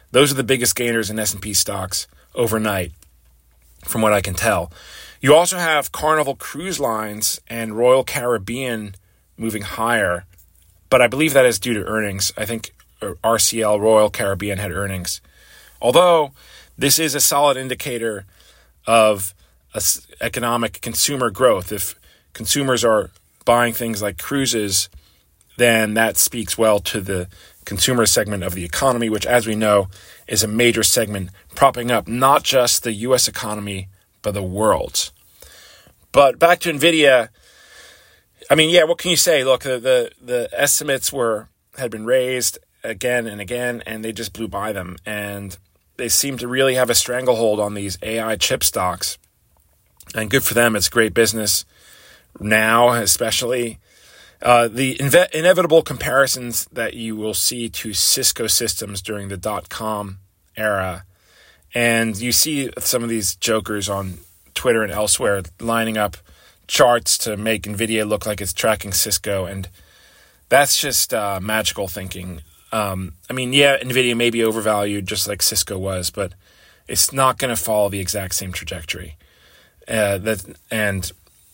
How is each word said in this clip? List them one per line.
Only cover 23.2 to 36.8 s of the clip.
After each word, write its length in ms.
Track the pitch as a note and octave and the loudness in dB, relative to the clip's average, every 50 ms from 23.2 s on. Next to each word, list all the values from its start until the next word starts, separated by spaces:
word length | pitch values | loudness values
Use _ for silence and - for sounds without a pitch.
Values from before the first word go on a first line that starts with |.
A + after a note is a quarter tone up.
| _ _ _ _ _ | _ _ _ _ _
buying 300 | - A#2 A#2+ A#2+ A#2 A2+ | 2 4 4 4 2 0
things 260 | - A#2+ A#2 A2 G2 | -4 -6 -6 -6 -4
like 180 | G#2 G2+ G2 - | -6 -6 -6 -8
cruises, 680 | - - C#3 C#3 C3+ B2+ A#2+ A2+ G#2 G2+ F#2+ - - - - - - _ _ _ _ _ _ _ _ _ _ - | -8 -4 -2 -2 0 0 0 -2 -2 0 -2 -2 -4 -4 -10 -18 -20 _ _ _ _ _ _ _ _ _ _ 2
then 360 | A#2+ A#2+ A2+ A2 A2 G#2+ G#2+ | 4 4 4 4 2 0 2
that 220 | A2 A2+ A2 - | 2 2 2 2
speaks 400 | - - - - A#2 G2+ - - | 0 -2 -2 -2 -6 -6 -6 -2
well 220 | - A2+ A2 G#2+ G2+ | 2 4 4 4 2
to 200 | - - - A2 | 0 -2 -6 -6
the 280 | F#2 G2 G2 F2+ F2+ - - - - - _ _ _ | -6 -4 -4 -6 -6 -8 -12 -20 -20 -20 _ _ _
consumer 420 | - G#2 F#2 - C3 B2+ A#2+ A2+ | -10 -4 -2 0 0 2 2 2
segment 360 | G#2 - A#2 G#2 G#2+ G#2 G2 F2 | 2 2 0 0 -2 -4 -6 -6
of 120 | F#2+ F2 | -6 -6
the 100 | F#2 F2 | -8 -8
economy, 460 | E2+ - - C#3 C3+ B2 A#2+ A#2 A2 | -8 -4 0 0 2 2 2 0 -2
which, 160 | G#2+ G2+ - | -2 -2 0
as 200 | - B2 A#2+ G#2+ | 2 2 2 2
we 80 | A2+ G#2+ | 2 -2
know, 340 | G#2+ A2 G#2+ G#2 G2+ G2 F#2+ - - - - - - - | 0 2 4 4 4 2 0 -6 -16 -20 -20 -20 -20 -10
is 160 | - A2 G#2+ A2+ | -4 -2 0 0
a 60 | G#2 | 0
major 340 | G#2 A#2 A#2+ A#2+ A2 A2+ A2 | 2 4 4 4 4 4 2
segment 480 | - - A#2+ A2 G#2 G#2 G2 F#2 F#2 - - _ - - | 2 2 2 0 -2 -4 -6 -8 -10 -12 -18 _ -18 0
propping 360 | - C#3+ C3+ - B2 A#2 B2 | 2 4 4 4 2 -2 0
up 180 | A#2+ A2 F2+ - | 0 0 0 -2
not 340 | A2+ B2 C3 C3+ C#3+ C#3+ - | -2 2 4 4 4 4 4
just 400 | - C3+ B2+ B2 A#2+ - - - | 2 2 2 4 4 2 0 -2
the 100 | A#2+ A2 | -4 -6
U 220 | G2+ A2+ B2+ C3 | -4 0 2 2
S 140 | A#2+ - A#2+ | 2 2 0
economy, 600 | G#2+ - - G#2+ G#2+ G#2 G2+ G2+ G2 F#2+ F#2+ F#2+ - _ _ _ _ _ - | -2 -6 -8 -6 -8 -6 -8 -8 -8 -8 -10 -12 -16 _ _ _ _ _ -6
but 100 | G#2+ F#2+ | -4 -4
the 100 | G2+ F#2 | -4 -6
world's. 680 | F#2 F#2 G2+ A2 G#2+ F2+ D2 - - - - - - - _ _ _ _ _ - - - - - - - - _ - _ _ _ _ - | -4 -2 2 4 4 4 2 0 -4 -4 -6 -6 -6 -10 _ _ _ _ _ -20 -20 -20 -20 -20 -20 -20 -20 _ -20 _ _ _ _ 4
But 260 | C#3 C#3+ C3+ B2 - | 6 6 6 6 4
back 220 | E3 E3+ F3 - | 4 4 4 4
to 120 | - F3 D#3 | 2 -4 -2
Nvidia, 560 | C#3 | 2